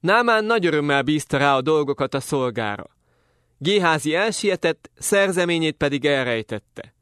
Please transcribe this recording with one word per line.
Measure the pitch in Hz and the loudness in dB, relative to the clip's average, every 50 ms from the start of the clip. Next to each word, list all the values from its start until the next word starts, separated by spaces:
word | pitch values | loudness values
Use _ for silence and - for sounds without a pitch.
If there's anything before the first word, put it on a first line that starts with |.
Námán | - 165 196 233 240 233 226 220 214 | 2 2 2 4 4 4 2 0 2
nagy | 214 233 226 180 | 0 0 0 2
örömmel | 170 156 151 147 147 143 139 135 | 0 0 0 0 0 0 0 2
bízta | 127 151 151 - _ - | 0 -2 -2 -2 _ -2
rá | 143 139 143 139 | 0 2 2 2
a | 135 | 2
dolgokat | 131 143 160 156 147 147 143 - 143 127 - | 2 0 0 0 0 -2 -2 -4 -4 -4 -4
a | 139 | -6
szolgára. | 131 - - 139 131 123 117 110 113 107 104 101 - - _ _ _ _ _ _ _ _ _ _ _ _ _ _ | -4 -4 -4 -2 -2 -2 -4 -4 -6 -6 -6 -8 -12 -16 _ _ _ _ _ _ _ _ _ _ _ _ _ _
Géházi | 139 156 202 208 180 170 160 156 - 151 151 | -2 0 2 2 4 4 2 2 0 0 0
elsietett, | 170 202 226 208 - - 202 185 180 - 170 160 _ _ - _ | 0 0 0 -2 -2 -2 -2 -2 0 0 -2 -2 _ _ -20 _
szerzeményét | _ - - - 202 196 196 180 175 180 175 175 165 160 156 147 | _ -4 0 2 2 2 2 2 0 0 0 0 0 0 -2 -2
pedig | _ 160 143 139 143 127 | _ -2 -2 -2 0 0
elrejtette. | 147 143 135 131 127 117 113 107 _ 117 107 _ _ _ - - - _ _ | 0 0 2 0 -2 -2 -4 -4 _ -10 -10 _ _ _ -18 -18 -18 _ _